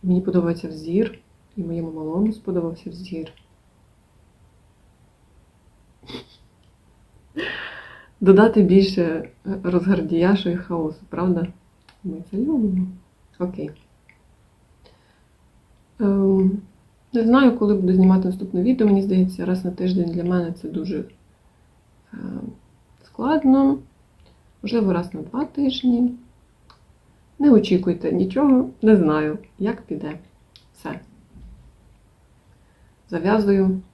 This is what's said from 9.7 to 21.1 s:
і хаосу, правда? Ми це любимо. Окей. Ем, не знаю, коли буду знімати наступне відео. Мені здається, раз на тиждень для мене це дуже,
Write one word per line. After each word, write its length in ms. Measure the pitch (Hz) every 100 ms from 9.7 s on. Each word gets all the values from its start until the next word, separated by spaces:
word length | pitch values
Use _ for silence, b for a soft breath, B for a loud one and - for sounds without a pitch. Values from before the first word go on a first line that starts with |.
| 180 180 185 160 170 180 196 185
і 60 | 175
хаосу, 440 | - 170 156 156 -
правда? 380 | - 180 180 175 - _ _ _ _
Ми 180 | 190 185 180
це 60 | 196
любимо. 500 | 262 302 214 185 185 - _ _ _ _
Окей. 320 | 180 - 151 151 _ _ _ _ _ _ _ _ _ _ b b b b b _ _ _ _ _ _ _
Ем, 600 | 202 196 196 190 190 202 - _ _ _ _
не 120 | 240
знаю, 340 | 226 254 262 233
коли 160 | 208
буду 200 | 202 185
знімати 340 | 185 185 190 185
наступне 340 | 185 190 180
відео. 240 | 202 254 214
Мені 160 | 196
здається, 420 | 196 185 185 -
раз 200 | 180 185
на 60 | 180
тиждень 400 | 175 185 185 170
для 140 | 170
мене 280 | 175 180 170
це 160 | 175 160
дуже, 360 | 165 160 160 -